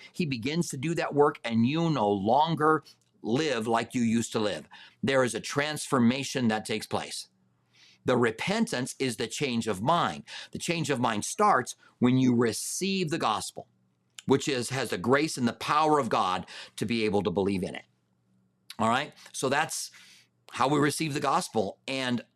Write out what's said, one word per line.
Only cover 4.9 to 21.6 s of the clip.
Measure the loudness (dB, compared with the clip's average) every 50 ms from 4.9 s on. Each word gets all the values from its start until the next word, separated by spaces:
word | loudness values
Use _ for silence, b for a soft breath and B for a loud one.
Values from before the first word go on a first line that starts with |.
| B B
There | -2 2 4 4 4
is | 2 0
a | -4
transformation | -8 -4 -2 -2 -2 -2 -4 -6 -4 0 2 4 4 4 4 2 -2 -4 -2 0 0 0
that | 0 0 -2
takes | -4 -6 -6 -4
place. | -4 -6 -6 -6 -6 -10 -12 -14 -14 _ _ _ _ _ _ _ b b b b b b b 0
The | 2 2
repentance | 4 2 2 0 -2 -4 -2 0 0 0 0 -2 -4 -4 -6 -4
is | -4 -4 -4 -2
the | -4 -6
change | -6 -4 -4 -4 -2 -2 -2 -2
of | -2 -4 -2
mind. | 0 0 2 2 0 -2 -4 -6 B B B B B B
The | -12
change | -8 -4 -4 -4 -2 -2 -2
of | -2 0
mind | 0 0 0 -2 -4
starts | -4 -2 2 4 4 4 4 2 -2 -8 b b b b b
when | 2 4 4
you | 4 4 4 4
receive | 4 2 2 0 -2 -6 -8 -6 -4 -2 -2 0 0 -2 -2
the | -2
gospel, | -2 0 0 -2 -2 -4 -8 -12 -14 -18 _ _ _ _ _ _ _ _ _ _ -10 0
which | 2 2 2 2
is, | 0 -2 -2 -4 -4
has | -4 -4 -4 -4
the | -4
grace | -2 2 2 2 2 2 0 -2
and | -4 -4
the | -4 -4
power | -4 -2 0 2 2 4 4 4 2
of | 2
God | 2 0 0 2 0 0 -2 -4 B B B B B B
to | -6 -4
be | -2 0 0 0
able | 2 2 0 0
to | 0
believe | 0 0 0 0 0 -2
in | -2 -6 -8
it. | -12 -14 _ _ _ _ _ _ _ _ _ _ _ _ _ _ _ _ -16 -6 -2
All | 0
right? | 0 2 0 -2 -4 B B B B -8
So | -4 -2 0
that's | 2 0 0 -2 -4 -8 -8 -10 B B B B B B B B _ _ _ -12 -2
how | 0 0 2
we | 4 2
receive | 2 2 0 -2 -4 -4 -4
the | -2
gospel. | -2 0 0 0 -2 -2 -2 -2